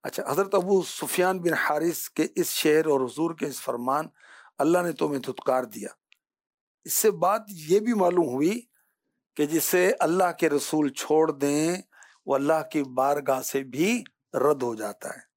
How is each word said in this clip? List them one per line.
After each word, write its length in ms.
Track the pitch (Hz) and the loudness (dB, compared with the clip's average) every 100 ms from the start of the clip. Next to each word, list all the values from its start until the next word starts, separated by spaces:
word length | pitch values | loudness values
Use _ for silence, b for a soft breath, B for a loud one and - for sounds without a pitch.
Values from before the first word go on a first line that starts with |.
اچھا، 200 | - - 151 | -8 -8 -4
حضرت 240 | 147 196 196 | -2 0 0
ابو 260 | 180 190 | 2 2
سفیان 580 | 165 - 151 - 180 190 | 0 -8 -4 0 0 0
بن 140 | 175 | -2
حارث 560 | 151 - 151 170 160 - | 0 0 0 0 -4 -8
کے 180 | - 156 - | -4 -2 -2
اس 120 | 170 | -2
شعر 380 | - 156 151 156 | 0 4 4 4
اور 140 | 139 | 2
حضور 340 | 127 131 165 165 | 0 -2 -4 -4
کے 100 | 147 | -8
اس 160 | 127 | -6
فرمان، 460 | - 120 123 143 160 B B B B - | -8 -4 -2 -2 -4 B B B B -2
"اللہ 200 | 143 175 | 2 2
نے 140 | 175 | 0
تمہیں 280 | 147 156 139 | -2 -2 -2
دھتکار 440 | 127 120 - 127 | -6 -6 -2 0
دیا"، 240 | 120 107 101 - _ _ _ _ _ _ _ _ | -2 -10 -14 -14 _ _ _ _ _ _ _ _
اس 100 | 160 | -6
سے 180 | - 220 | 2 2
بات 300 | 175 175 214 214 180 151 | 2 0 0 -4 -16 2
یہ 100 | 196 | 2
بھی 140 | 220 | 2
معلوم 360 | 220 180 180 156 | 2 2 2 0
ہوئی 320 | 127 160 233 - _ _ _ _ _ _ - | 2 0 0 -8 _ _ _ _ _ _ -4
کہ 100 | 147 | 0
جسے 460 | 160 - 185 180 254 | 0 2 2 4 2
اللہ 320 | 156 180 180 165 | 2 2 0 2
کے 100 | 165 | 0
رسول 400 | 143 - 156 143 | 0 0 0 0
چھوڑ 420 | 127 - 156 160 | -4 0 2 2
دیں، 440 | 143 143 147 160 180 - b b b - | 0 0 0 0 -2 -8 b b b -4
وہ 100 | 139 | 0
اللہ 280 | 143 160 151 | 2 0 0
کی 120 | 156 | -4
بارگاہ 580 | 135 127 135 147 139 131 | -2 0 0 0 0 -2
سے 220 | 127 139 | -2 -4
بھی 400 | 135 127 185 240 - _ _ | -4 -2 0 0 -6 _ _
رد 300 | 139 139 143 | 0 2 2
ہو 120 | 123 110 | -2 -4
جاتا 340 | 107 - - | -8 -10 -14
ہے 120 | - _ | -14 _